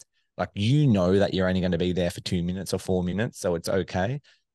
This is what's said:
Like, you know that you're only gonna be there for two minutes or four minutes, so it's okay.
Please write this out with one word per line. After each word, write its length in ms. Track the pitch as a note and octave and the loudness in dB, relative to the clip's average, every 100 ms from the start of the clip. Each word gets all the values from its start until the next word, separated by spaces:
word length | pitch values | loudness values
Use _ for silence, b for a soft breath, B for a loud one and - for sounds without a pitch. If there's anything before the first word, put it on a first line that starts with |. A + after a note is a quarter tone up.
| _ _ _ - | _ _ _ -8
Like, 140 | F#2 | -6
you 340 | - G#2+ D3 C#3+ | -2 2 4 4
know 320 | G2+ F2+ G2 | 4 4 4
that 140 | G2 | 2
you're 160 | F#2 F#2 | 2 0
only 100 | F#2 | 2
gonna 180 | F2+ F2 | 0 0
be 140 | F2+ | 0
there 180 | F2 F2 | 0 -2
for 120 | - | -4
two 200 | - F2+ | -4 -2
minutes 320 | F2 F#2 F2 | -2 -6 -6
or 40 | F#2 | -6
four 260 | - F#2 | -2 -2
minutes, 360 | F2+ F#2 A#2+ - | -2 -2 -4 -4
so 160 | F#2+ E2 | -4 -4
it's 120 | - | -2
okay. 540 | F#2+ F2 F#2 G2 C#3 b b _ | -2 -2 -2 -2 -4 b b _